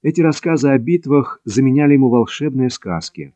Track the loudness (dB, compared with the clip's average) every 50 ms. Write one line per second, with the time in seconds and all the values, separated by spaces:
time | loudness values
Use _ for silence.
0 | -4 -2 0 2 0 0 0 -2 -2 -2 -2 0 2 2 2 2 2 0 -2 -2
1 | 0 0 0 0 0 -2 -10 _ _ -4 -2 0 0 2 2 2 4 4 4 4
2 | 4 4 4 2 0 0 -4 -6 -6 -4 -2 -2 -4 -4 -4 -8 -8 -6 -6 -6
3 | -8 -10 _ -16 -18 -18 _